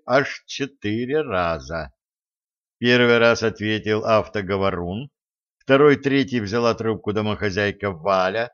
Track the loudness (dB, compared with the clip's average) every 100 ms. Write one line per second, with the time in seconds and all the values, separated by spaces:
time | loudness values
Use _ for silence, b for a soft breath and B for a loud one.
0 | 0 0 0 -6 _ -8 -8 -6 -6 -4
1 | -2 -4 -2 -2 -2 -4 -6 -10 -10 _
2 | _ _ _ _ _ _ _ _ 2 4
3 | 6 6 4 4 0 -2 -4 -4 -2 -2
4 | 2 2 0 -6 -4 -2 -2 -2 -6 -8
5 | -12 _ _ _ _ _ 2 6 6 4
6 | 2 0 0 -4 -4 0 0 0 -2 -4
7 | -4 -2 -2 -2 -4 -2 -2 -2 -6 -4
8 | 0 0 0 -2 -6